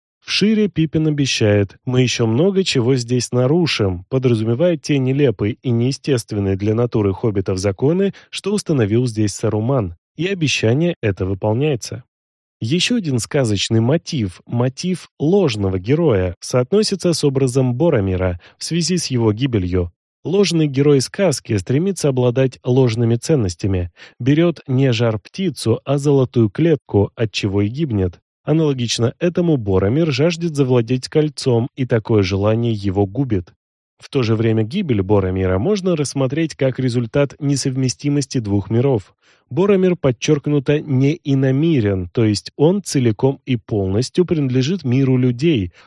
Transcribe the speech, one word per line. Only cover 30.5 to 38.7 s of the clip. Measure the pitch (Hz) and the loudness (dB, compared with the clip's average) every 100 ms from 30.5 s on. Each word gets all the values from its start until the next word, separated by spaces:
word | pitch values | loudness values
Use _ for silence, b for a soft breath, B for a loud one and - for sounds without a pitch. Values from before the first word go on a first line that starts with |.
| 143 | 0
завладеть | 127 123 113 127 - | 2 2 0 -4 -2
кольцом, | 156 151 - 131 117 113 - | -2 -2 -2 -2 0 -2 -4
и | 123 | -2
такое | 117 - 107 | -2 2 2
желание | 92 98 104 110 120 | 2 0 0 0 -2
его | 107 101 92 98 | -2 -2 -2 -2
губит. | 110 135 98 - _ _ _ _ _ | -2 -2 -4 -4 _ _ _ _ _
В | - | -6
то | 139 | -2
же | 113 110 | 0 0
время | 117 110 | 2 0
гибель | 107 185 165 104 | 0 -4 -2 -2
Боромира | 95 101 92 95 92 92 | 2 0 2 0 0 0
можно | 156 208 180 165 | 0 0 0 -2
рассмотреть | 139 139 131 151 165 | -2 -2 -2 -2 -4
как | - 135 123 | -2 -2 0
результат | 131 120 113 143 143 - | -2 -2 -2 0 -2 -2
несовместимости | 143 139 139 131 127 - 143 143 135 135 | -2 -2 -2 -2 -2 -2 -2 -2 -2 -4
двух | 104 101 - | -2 -2 0